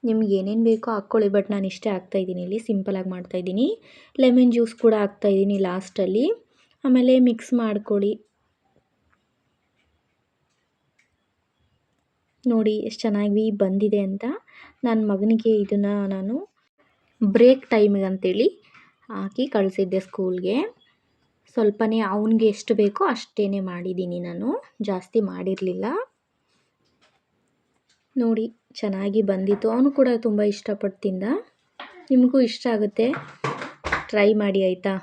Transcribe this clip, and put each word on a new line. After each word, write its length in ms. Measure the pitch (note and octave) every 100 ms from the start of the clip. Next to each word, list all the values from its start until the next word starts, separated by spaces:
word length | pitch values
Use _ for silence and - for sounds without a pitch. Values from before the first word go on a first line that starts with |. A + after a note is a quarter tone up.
ನಿಮ್ಗೆ 300 | A#3+ A3 G#3+ G3
ಏನೇನ್ 240 | F#3+ A3 A3+
ಬೇಕೋ 240 | A3 A3
ಹಾಕ್ಕೊಳ್ಳಿ, 360 | A3 G3+ A3+ G3+
but 200 | G3+ G3
ನಾನು 140 | G3+ F#3+
ಇಷ್ಟೇ 220 | - G#3+
ಹಾಕ್ತಾ 280 | F#3+ F#3 G3
ಇದ್ದೀನಿ 220 | F#3 F3+
ಇಲ್ಲಿ, 160 | F3+ G#3 A3+
ಸಿಂಪಲ್ 300 | G3+ G3 G3
ಆಗಿ 120 | F#3
ಮಾಡ್ತಾ 280 | F#3 F3+ F#3
ಇದ್ದೀನಿ. 280 | F3+ F#3+ C#4+ A4 _ - - -
ಲೆಮನ್ 360 | C4 B3 B3
ಜ್ಯೂಸ್ 200 | A#3 A3+ A3+
ಕೂಡ 120 | A#3 G#3+
ಹಾಕ್ತಾ 260 | G3+ - G#3
ಇದ್ದೀನಿ 280 | G3 G3 G3+
ಲಾಸ್ಟಲ್ಲಿ. 640 | F#3+ F3+ F#3+ - F#3 G3 D4 A#4 _ _ _ _
ಆಮೇಲೆ 300 | C4+ B3+ B3+ B3+
ಮಿಕ್ಸ್ 320 | B3 A#3 -
ಮಾಡ್ಕೊಳ್ಳಿ. 580 | B3 A3+ G#3 G#3 G3+ G3+ - _ _ _ _ _ _ _ _ _ _ _ _ _ _ _ _ _ _ _ _ _ _ _ _ _ _ _ _ _ _ _ _ _ _ _ _ _ _ _ _ _ _
ನೋಡಿ 320 | B3+ A3+ G#3+ G#3+ A3
ಎಷ್ಟು 140 | A3
ಚೆನ್ನಾಗಿ 420 | - G3+ G#3 G3+ A3 G3+
ಬಂದಿದೆ 380 | G3 F#3+ G#3 G#3 G3
ಅಂತ. 180 | G3 A#3 G4 _ - - _
ನನ್ನ 160 | B3 A3+ G#3+
ಮಗನಿಗೆ 420 | G3 G#3 A3+ A3+ A3
ಇದನ್ನ 300 | G3+ G3+ G3+ G3+ G3 F#3+
ನಾನು 200 | F#3+ B3+ G4+ _ _ _ _ _ _ _
ಬ್ರೇಕ್ 440 | G#3 G3 A#3+ C4 -
ಟೈಮಿಗೆ 360 | A3+ G#3 G3+ F#3+
ಅಂತೇಳಿ 380 | F#3+ F#3 F#3+ D4 - _ - _ _ _
ಹಾಕಿ 360 | G#3 G3 G#3+ C4+
ಕಳಿಸಿದ್ದೆ 540 | A3+ F#3+ F#3+ F#3+ F#3+
ಸ್ಕೂಲ್ಗೆ. 560 | F#3+ - F#3 F#3 F#3 A3+ G#4 - _ _ _ _ _ _ _ -
ಸ್ವಲ್ಪನೇ 420 | G#3+ G#3 A3 A3 G#3
ಅವ್ನಿಗೆ 340 | G3+ A3 A3+ A3+
ಎಷ್ಟು 280 | G#3 - A3
ಬೇಕೋ 280 | G3+ G#3 F#4+
ಅಷ್ಟೇನೆ 520 | A3+ - - G3+ G3
ಮಾಡಿದ್ದೀನಿ 580 | F#3+ F3 F3+ F3+ F3+ F3
ನಾನು, 300 | F3 F3 A3 G#4 - _
ಜಾಸ್ತಿ 400 | G3+ F#3 - A#3 G3+
ಮಾಡಿರಲಿಲ್ಲ. 540 | F#3 F#3 F#3+ F#3 F#3 G3+ F4 C5 _ _ _ _ _ _ _ _ _ _ _ _ _ _ _ _ _ _ _ _ C4
ನೋಡಿ 300 | A#3 A3 A3+ _ _
ಚೆನ್ನಾಗಿ 480 | - G#3 F#3+ G3+ G3+
ಬಂದಿತ್ತು. 460 | G3 F#3+ F#3+ G3+ A3
ಅವನು 180 | A#3 C#4
ಕೂಡ 180 | C#4 B3+ A#3
ತುಂಬ 200 | A#3 G#3 G#3
ಇಷ್ಟಪಟ್ಟು 480 | G#3 - G3+ G3+ F#3+
ತಿಂದ. 240 | G3+ F#3 G3+ E4+ - _ _ _ - F4+ F4
ನಿಮಗೂ 280 | C4 B3 C4+
ಇಷ್ಟ 220 | A#3+ - B3
ಆಗುತ್ತೆ, 380 | A3 G#3 - A3+ D4+ - - D#3 - - - - - -
ಟ್ರೈ 200 | G#3 G3+
ಮಾಡಿ 280 | G#3+ G#3 G3
ಆಯಿತಾ? 300 | F#3+ F3+ G3 F#3+